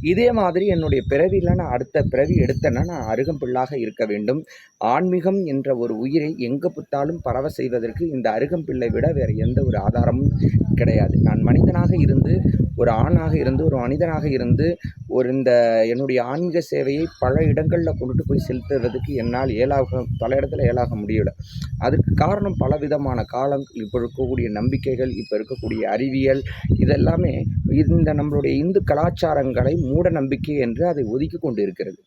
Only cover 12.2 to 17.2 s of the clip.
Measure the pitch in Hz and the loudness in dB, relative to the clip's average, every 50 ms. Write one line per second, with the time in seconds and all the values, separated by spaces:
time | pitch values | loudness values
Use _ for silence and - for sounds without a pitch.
12.2 | - - - - - - - - - - - - 120 117 113 110 - 156 175 170 | 4 4 2 2 2 2 2 2 0 0 0 0 2 2 4 2 2 4 4 2
13.2 | 160 160 156 156 135 131 135 135 156 160 143 127 120 123 139 156 175 165 160 151 | 2 2 0 0 0 0 0 2 2 0 0 0 -2 -2 0 0 0 -2 -2 -2
14.2 | 151 151 135 131 123 120 - 135 151 170 175 - - - - - - - 110 123 | -2 -2 -2 -2 2 2 2 2 2 0 0 -2 -6 -12 -12 -12 -10 -4 -2 0
15.2 | 127 123 131 135 127 127 120 120 117 117 113 113 110 113 120 127 139 135 131 123 | 0 0 0 0 2 4 4 6 4 4 4 2 2 2 0 -2 -2 0 0 0
16.2 | 120 123 139 160 175 180 156 175 156 - 147 143 139 135 139 151 165 165 - - | 0 0 -2 -4 -2 -2 -2 -2 -2 -2 -2 -2 -2 0 -2 -2 -4 -4 -4 -2